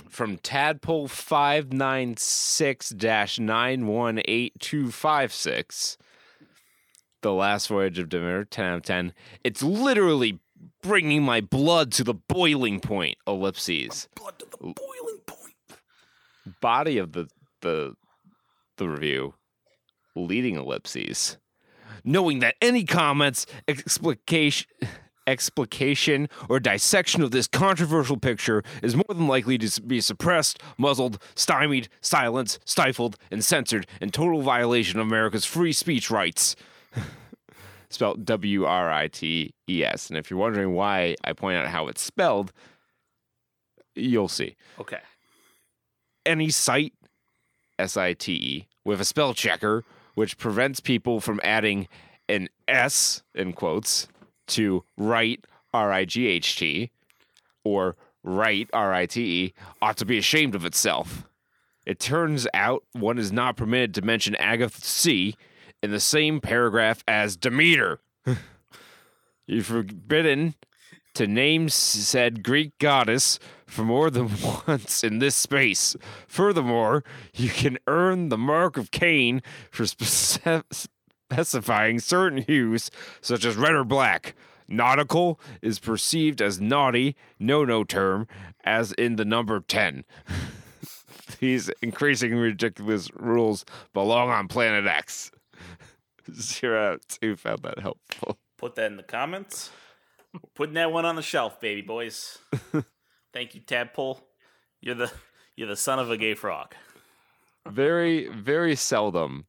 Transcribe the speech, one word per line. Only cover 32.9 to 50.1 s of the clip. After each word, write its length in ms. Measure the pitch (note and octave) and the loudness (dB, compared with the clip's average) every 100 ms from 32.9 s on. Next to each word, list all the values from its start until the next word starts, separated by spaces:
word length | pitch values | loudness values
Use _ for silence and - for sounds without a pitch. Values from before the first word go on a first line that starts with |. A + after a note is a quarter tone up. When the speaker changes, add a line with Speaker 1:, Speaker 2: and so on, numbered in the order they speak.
| A#2+ A#2+ - - | 2 -4 -4 -10
Speaker 1:
and 120 | G#2 | -2
censored 440 | - D#3+ A#2+ G#2+ F#2 - | 0 2 2 -2 -4 -8
in 80 | G2+ | -6
total 320 | C3+ E3+ D#3+ | -2 0 0
violation 580 | C3+ A#2+ A#2+ A#2+ G2+ G2 | 2 2 4 2 2 -2
of 60 | A2 | 0
America's 400 | A2 A2 G#2 - | 2 2 0 -2
free 260 | E3 E3+ | 0 0
speech 380 | D3 C3+ B2+ - | 0 0 -2 0
rights." 460 | A2 E2+ - - - - - _ | 0 0 0 -2 -2 -14 -20 _
<laughs> 960 | A#2+ E2 - - - _ - - - _ | -10 -10 -14 -20 -20 _ -20 -20 -20 _
Spelled 360 | - G#2+ A2 A2 | -2 0 0 -2
W 380 | A2 G2+ G2+ E2+ | 0 0 2 2
R 260 | F2+ E2+ | 2 2
I 160 | D2+ D#2 | 0 -2
T 460 | - D#2 E2 D2+ - - | -4 -2 -2 -4 -8 -4
E 140 | F2 | 0
S. 240 | B1 G1+ - | 0 -2 -6
And 80 | D#2+ | -8
if 120 | D2+ | -6
you're 80 | F#2 | -2
wondering 340 | A2+ G#2 F#2+ | 0 0 0
why 420 | F2+ G2+ F#2+ F2 - | 0 0 2 0 -2
I 80 | - | -6
point 240 | - F#2+ F2 | -4 -2 0
out 120 | C#2 | -2
how 180 | E2+ C#2+ | -4 -4
it's 140 | - | -6
spelled, 500 | - - E3+ G2+ G2 - - _ _ _ _ _ _ _ _ _ _ _ _ | -6 0 2 2 -2 -10 -20 _ _ _ _ _ _ _ _ _ _ _ _
you'll 340 | - B2 A#2 F#2 | -6 0 0 0
see. 280 | - - - - - | -4 -6 -10 -20 -18
Speaker 2:
Okay. 220 | - - - _ _ _ _ _ _ _ _ _ _ _ D#3+ | -12 -14 -14 _ _ _ _ _ _ _ _ _ _ _ 0
Speaker 1:
"Any 240 | D#3+ D#3+ | 2 2
site," 420 | - - B2+ D#3 - _ _ _ _ _ _ _ - | 2 2 2 0 -6 _ _ _ _ _ _ _ -6
S 180 | F#2+ G2+ | -4 0
I 160 | F2+ | 0
T 180 | E2+ - | -2 -4
E, 340 | E2 C2+ C#2+ - _ | -4 -4 -8 -10 _
with 160 | G2+ G2 | -4 -2
a 40 | |
spell 280 | G2 D#3 C#3+ | 0 0 0
checker, 520 | A#2 A2 F2 G#2+ A2+ - - _ | 0 -2 0 0 0 -4 -18 _